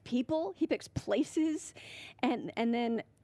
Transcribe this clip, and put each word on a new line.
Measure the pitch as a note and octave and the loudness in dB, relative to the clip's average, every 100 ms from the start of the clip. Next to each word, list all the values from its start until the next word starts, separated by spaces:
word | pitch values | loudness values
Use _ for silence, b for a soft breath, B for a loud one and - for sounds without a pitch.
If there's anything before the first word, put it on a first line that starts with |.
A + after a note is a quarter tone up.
people, | - B3 B3 D#4 E4+ - | -2 0 2 0 0 0
he | D#4+ | 0
picks | - - | 0 -2
places, | - - G3+ C#4 - D#4 D#4 - - B B B B | -8 0 2 2 2 2 0 -6 -16 B B B B
and, | B3 A#3+ - - | 0 0 -2 0
and | A#3 | 2
then | A#3 A#3 A3+ - _ | 2 2 0 -4 _